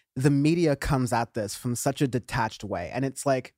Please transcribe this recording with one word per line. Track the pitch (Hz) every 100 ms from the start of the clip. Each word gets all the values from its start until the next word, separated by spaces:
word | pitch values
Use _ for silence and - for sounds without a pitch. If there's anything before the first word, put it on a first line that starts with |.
| _ -
the | 139
media | 139 147 170 160 139
comes | - 135 123
at | 117 117
this | - 104 -
from | 123 120
such | - -
a | 139
detached | 123 - 131 110 -
way. | 101 95 85
And | 127
it's | 135 - 143
like, | 131 -